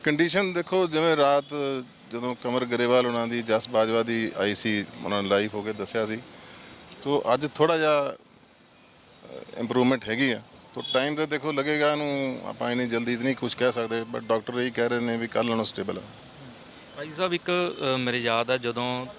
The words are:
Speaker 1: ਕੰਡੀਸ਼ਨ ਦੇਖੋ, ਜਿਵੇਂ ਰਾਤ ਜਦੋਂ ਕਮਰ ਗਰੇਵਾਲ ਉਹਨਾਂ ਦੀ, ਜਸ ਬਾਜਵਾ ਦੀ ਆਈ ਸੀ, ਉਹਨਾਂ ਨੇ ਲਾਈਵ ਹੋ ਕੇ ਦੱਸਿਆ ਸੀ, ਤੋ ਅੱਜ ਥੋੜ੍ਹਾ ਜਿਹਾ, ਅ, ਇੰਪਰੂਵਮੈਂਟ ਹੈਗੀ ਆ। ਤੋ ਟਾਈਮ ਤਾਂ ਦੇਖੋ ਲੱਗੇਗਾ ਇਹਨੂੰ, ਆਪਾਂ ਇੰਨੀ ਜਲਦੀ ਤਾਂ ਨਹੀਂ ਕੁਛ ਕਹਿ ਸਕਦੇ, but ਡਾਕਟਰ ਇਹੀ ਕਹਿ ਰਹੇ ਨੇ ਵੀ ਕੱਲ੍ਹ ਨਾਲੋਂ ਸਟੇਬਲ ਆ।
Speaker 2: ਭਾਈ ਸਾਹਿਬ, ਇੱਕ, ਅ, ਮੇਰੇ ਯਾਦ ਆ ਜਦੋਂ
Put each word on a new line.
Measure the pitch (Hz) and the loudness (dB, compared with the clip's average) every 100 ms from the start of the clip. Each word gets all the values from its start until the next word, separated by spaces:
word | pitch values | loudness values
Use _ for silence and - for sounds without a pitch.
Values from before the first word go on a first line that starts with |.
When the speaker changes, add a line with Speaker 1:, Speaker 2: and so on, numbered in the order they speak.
Speaker 1:
ਕੰਡੀਸ਼ਨ | - 147 170 175 196 | 0 2 2 2 0
ਦੇਖੋ, | 175 170 185 180 | 0 0 2 2
ਜਿਵੇਂ | 156 165 156 | 4 4 6
ਰਾਤ | 139 143 139 147 139 135 123 - - | 6 4 2 -4 -4 -4 -8 -18 -10
ਜਦੋਂ | 117 123 120 | -6 -4 -4
ਕਮਰ | 123 127 123 | -2 0 0
ਗਰੇਵਾਲ | 120 120 123 123 | 2 6 6 4
ਉਹਨਾਂ | 117 117 | 0 -2
ਦੀ, | 120 | -2
ਜਸ | 113 110 120 | 2 0 2
ਬਾਜਵਾ | 120 110 113 | 2 4 2
ਦੀ | 113 113 110 - | 2 0 -2 0
ਆਈ | 98 | 0
ਸੀ, | 101 113 104 98 - - | 2 0 0 -2 -8 -4
ਉਹਨਾਂ | 101 | -2
ਨੇ | 98 | 2
ਲਾਈਵ | 98 104 | 2 2
ਹੋ | 104 | -4
ਕੇ | 104 | -6
ਦੱਸਿਆ | 107 98 117 107 | -6 -4 -2 -2
ਸੀ, | 110 127 - - - - - - - | -4 -10 -20 -20 -18 -20 -20 -20 -10
ਤੋ | 139 143 - | -2 0 2
ਅੱਜ | 127 147 - | 2 0 2
ਥੋੜ੍ਹਾ | 156 165 | 2 4
ਜਿਹਾ, | 156 147 139 - | 4 2 0 -8
ਅ, | - - - - - - - - - - - 65 - - | -16 -20 -20 -20 -20 -20 -20 -20 -20 -20 -18 -16 -14 -8
ਇੰਪਰੂਵਮੈਂਟ | 113 123 127 131 107 | -2 2 4 2 -2
ਹੈਗੀ | 113 135 | 0 0
ਆ। | 110 - - - | 0 -6 -20 -16
ਤੋ | - 117 | -12 -2
ਟਾਈਮ | 127 139 151 | 0 0 -2
ਤਾਂ | 156 | -2
ਦੇਖੋ | 147 147 | -2 -2
ਲੱਗੇਗਾ | 147 143 151 147 | -2 0 2 2
ਇਹਨੂੰ, | 151 147 139 135 127 92 | 2 -2 -2 -2 -4 -10
ਆਪਾਂ | 110 120 | -6 -2
ਇੰਨੀ | 123 123 | -2 0
ਜਲਦੀ | 117 120 120 | 0 0 -2
ਤਾਂ | 127 | 0
ਨਹੀਂ | 127 | -2
ਕੁਛ | 120 - | -4 0
ਕਹਿ | 127 | 0
ਸਕਦੇ, | 120 113 113 | 0 -2 -4
but | 113 120 | -4 -8
ਡਾਕਟਰ | 110 113 107 123 | 0 0 0 -2
ਇਹੀ | 123 | -2
ਕਹਿ | 120 117 | 0 0
ਰਹੇ | 123 | 2
ਨੇ | 120 117 | 0 -2
ਵੀ | 113 | -2
ਕੱਲ੍ਹ | 110 117 | 0 0
ਨਾਲੋਂ | 113 107 | 2 0
ਸਟੇਬਲ | - 98 95 | -2 -6 -6
ਆ। | 98 - - - 127 - - - - - | -10 -18 -20 -20 -20 -18 -20 -20 -18 -12
Speaker 2:
ਭਾਈ | 151 | -10
ਸਾਹਿਬ, | 156 185 | -2 0
ਇੱਕ, | 170 - 180 175 - | 0 0 0 0 -2
ਅ, | 143 131 | 0 0
ਮੇਰੇ | 123 123 | 0 0
ਯਾਦ | 117 113 120 | 2 2 2
ਆ | 127 | 0
ਜਦੋਂ | 120 117 123 123 127 | 0 -2 -2 -4 -8